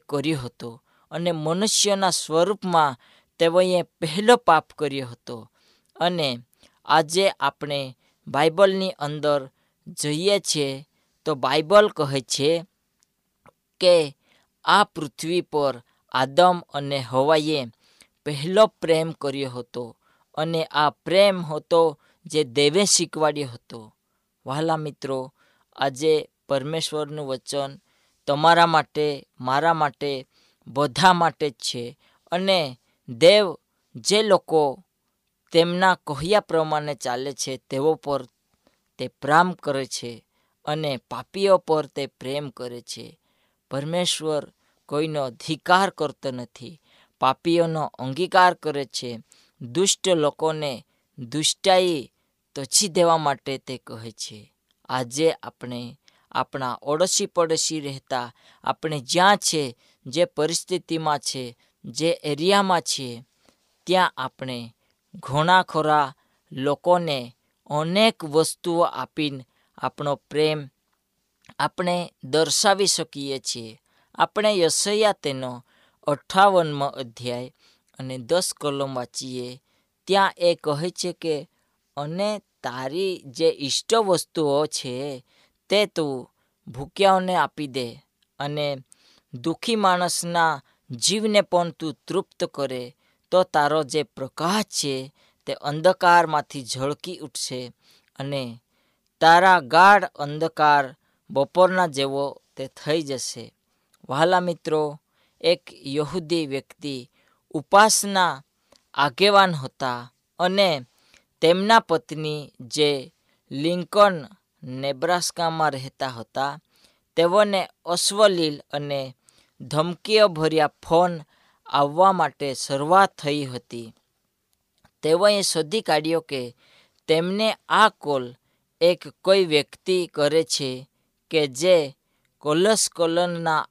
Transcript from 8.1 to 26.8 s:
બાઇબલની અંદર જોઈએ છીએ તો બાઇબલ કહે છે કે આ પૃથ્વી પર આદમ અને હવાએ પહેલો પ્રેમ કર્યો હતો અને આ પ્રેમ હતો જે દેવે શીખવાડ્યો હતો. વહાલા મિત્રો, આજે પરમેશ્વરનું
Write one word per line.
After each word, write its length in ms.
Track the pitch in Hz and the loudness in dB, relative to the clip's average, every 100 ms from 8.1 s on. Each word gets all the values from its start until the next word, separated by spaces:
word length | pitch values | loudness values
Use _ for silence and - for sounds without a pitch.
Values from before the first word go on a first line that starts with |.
| _ - | _ -6
બાઇબલની 640 | 135 160 160 196 190 185 | 0 0 4 4 4 -4
અંદર 600 | - 147 151 147 143 131 _ _ _ - | -4 -8 -4 -2 -2 -4 _ _ _ -20
જોઈએ 520 | 175 147 151 190 202 | -8 -4 -2 0 0
છીએ 480 | - 156 139 135 - _ _ _ | -2 -4 -4 -6 -16 _ _ _
તો 100 | - | -6
બાઇબલ 540 | 139 131 151 156 208 214 | -2 0 0 6 6 6
કહે 320 | - 139 139 | 0 -2 -4
છે 440 | - - 143 165 165 _ _ _ _ _ _ _ _ _ _ - | -4 -2 0 0 -4 _ _ _ _ _ _ _ _ _ _ 0
કે 360 | 180 175 147 - _ _ _ _ | 4 6 4 -8 _ _ _ _
આ 200 | - 190 | 2 4
પૃથ્વી 560 | 208 - 143 - 160 175 | 4 -2 -10 -8 -4 -4
પર 420 | - 151 139 120 _ _ _ | -2 -2 -2 -4 _ _ _
આદમ 480 | 127 131 139 180 175 - | -2 0 4 4 4 -4
અને 240 | 143 143 139 | -8 -6 -6
હવાએ 640 | 117 131 139 156 151 151 120 _ _ _ _ _ | -2 0 4 2 2 -4 -4 _ _ _ _ _
પહેલો 420 | 147 143 160 196 220 | -10 -6 -2 4 4
પ્રેમ 440 | - 160 160 165 | 2 0 0 0
કર્યો 380 | - 143 139 135 | -6 -6 -6 -8
હતો 460 | 123 120 123 117 - _ _ _ | -8 -12 -12 -12 -16 _ _ _
અને 300 | - 160 165 | -8 -4 -4
આ 260 | 156 - 151 | -2 0 0
પ્રેમ 520 | - 156 185 202 185 | 0 0 4 4 2
હતો 560 | 156 151 - 170 165 143 _ _ 160 | -6 -8 0 4 4 0 _ _ -6
જે 180 | 151 | -2
દેવે 400 | 139 123 143 170 | -2 2 4 4
શીખવાડ્યો 640 | 202 - 165 156 151 147 135 | 2 0 -2 0 -2 0 -8
હતો. 460 | 120 _ 117 107 _ _ _ _ _ 127 | -12 _ -20 -20 _ _ _ _ _ -8
વહાલા 300 | 143 160 156 | -4 -2 -2
મિત્રો, 580 | 151 - 135 131 131 _ _ _ _ - | -6 -10 -8 -8 -8 _ _ _ _ -6
આજે 520 | 139 131 156 151 - _ - | -6 -2 0 0 -2 _ -6
પરમેશ્વરનું 800 | 139 139 160 | -4 -4 -6